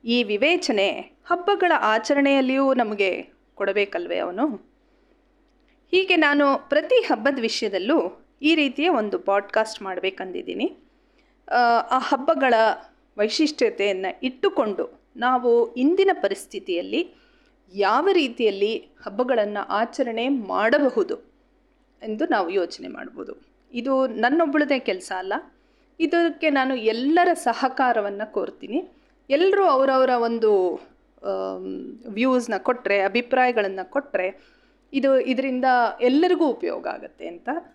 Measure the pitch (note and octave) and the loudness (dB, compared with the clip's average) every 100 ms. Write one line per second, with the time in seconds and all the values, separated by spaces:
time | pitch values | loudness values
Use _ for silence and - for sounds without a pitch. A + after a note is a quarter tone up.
0 | A#3 A#3+ G#3+ G#3 C#4 F4 - G#3+ F#3+ - | 0 0 0 2 2 2 0 0 0 -2
1 | - _ - F4 F4+ G4+ F4+ D4 G#3+ A3 | -12 _ -6 -2 0 2 2 2 2 0
2 | - C#4 C#4 C4+ B3+ C4 C4+ B3+ A3 G#3 | 0 2 4 2 2 2 2 2 0 0
3 | G3 F3 F3+ _ _ - G3 G3 G3+ - | -2 -2 -10 _ _ -6 -2 0 -2 -4
4 | F3 F3 F3 F#3 D4 G#3+ _ _ _ _ | -6 -4 -4 -2 -4 -4 _ _ _ _
5 | _ _ _ _ _ _ _ _ _ F4+ | _ _ _ _ _ _ _ _ _ 0
6 | F#4+ F4 D4+ C#4+ C#4+ C4+ - C#4+ - B4+ | 2 2 4 4 2 0 0 0 4 2
7 | - B3 A#3+ C#4 A3+ - A3 F#3+ G3 D#4 | 2 0 0 0 -2 -2 -4 -2 2 2
8 | F3+ - _ _ D4 D#4+ C#4 C4 D#4+ C#4 | 0 -8 _ _ 0 2 0 0 0 0
9 | G#3+ F#3 F#3+ G3 G3+ A3 G#3+ - G3 F3+ | 0 -4 0 0 0 -2 -2 -6 -8 -4
10 | F#3+ F#3+ F#3 F3+ F3+ F3+ C4+ - _ _ | -6 -6 -10 -10 -8 -4 -4 -6 _ _
11 | _ _ _ _ - A#3+ A#3+ A#3 - B3+ | _ _ _ _ -2 2 4 2 2 -2
12 | B3 C4+ C#4+ D#4+ C4 A3+ A3 - - _ | 0 -2 0 2 4 4 4 2 -8 _
13 | _ - G#3+ A3+ D4+ - A#3 - G3+ F#3+ | _ -2 -2 2 0 2 -2 0 -2 0
14 | F#3+ - B3+ B3+ G4+ G4 A3 F#3+ - - | -4 -4 -8 -2 0 0 -2 -2 -6 -10
15 | _ - A#3+ B3+ A#3+ A#3 A#3 B3 C4+ F#4+ | _ -4 0 0 4 2 2 0 2 4
16 | G4 F#4 G3+ F#3+ - G3+ - F3 F#3+ A3 | 2 2 -2 -4 -10 -12 -4 -4 -2 -4
17 | F4 _ _ _ _ _ _ F#3+ G3 A#3 | -6 _ _ _ _ _ _ -2 2 2
18 | F4+ F#4+ C4 A#3 A3 G3 G3+ A3 - _ | 2 2 0 0 0 2 -2 -2 -8 _
19 | - G3 B3 A#3+ G#3 G#3 - G3+ A#3 - | -12 -6 0 0 0 -4 -4 -2 -2 -2
20 | C4 A3+ B3 C#4 G3 F#3 A3 C#4+ C#4 A#3 | -4 -2 -2 -2 -2 0 2 2 2 0
21 | F#3 - - _ _ _ _ _ _ _ | -2 -4 -12 _ _ _ _ _ _ _
22 | A3 G#3+ E4 A#3 E3+ F#3+ E3+ - - - | -10 -4 -2 0 0 -2 -2 -6 -14 -12
23 | - - - - _ _ _ A#3+ A#3+ C4 | -14 -14 -14 -16 _ _ _ -8 -2 0
24 | C4 A3 A#3 D#4 D#4+ D4+ D4 C4+ B3 F#3 | 0 0 2 2 2 2 2 0 -2 -6
25 | - F#3 F#3+ G#3+ - _ _ _ _ _ | -6 -8 -6 -8 -8 _ _ _ _ _
26 | E4 E4+ E4+ - D#4 C#4 C4 B3+ A3 A3+ | -2 2 0 0 0 0 0 0 0 0
27 | C4+ E4+ F4+ E4+ B3 A3+ C4 B3+ C4 A3+ | 0 2 2 2 -2 -2 -2 0 0 0
28 | G3+ G3+ G#3+ G#3 - - - C4 - _ | -2 -6 -6 -6 -6 -10 -8 -6 -8 _
29 | _ _ _ C#4 F#4+ G4 F#4 C4+ C4+ C4 | _ _ _ 2 4 4 4 4 4 4
30 | C4 B3 A#3 A#3 G#3+ G3+ F3+ - - _ | 4 2 0 2 2 4 2 -2 -12 _
31 | _ _ G3 F#3+ F#3+ - F#3+ - - - | _ _ -8 -6 -6 -8 -10 -10 -12 -16
32 | A#3+ G#3 C4 B3+ A3+ G3 - B3 G3 G3+ | -12 -2 2 2 0 -4 -2 -2 0 0
33 | G3 G#3+ A#3+ C4 B3+ A3+ G3+ F#3+ F#3 C#4 | 2 0 0 2 2 2 -2 -4 -6 -6
34 | C#4 F#3+ F#3 F#3+ _ _ _ _ _ C4+ | -4 -4 -4 -8 _ _ _ _ _ -2
35 | C4+ C4 C4 B3+ C4 B3+ C4 B3 A#3 - | 2 2 2 -2 -2 0 2 2 2 0
36 | B3 C#4 F4+ E4 D#4 - E3+ - - - | 2 4 2 2 2 0 -4 -6 -8 -10
37 | - _ E3+ F3 - D#4 - | -12 _ -16 -12 -8 -8 -10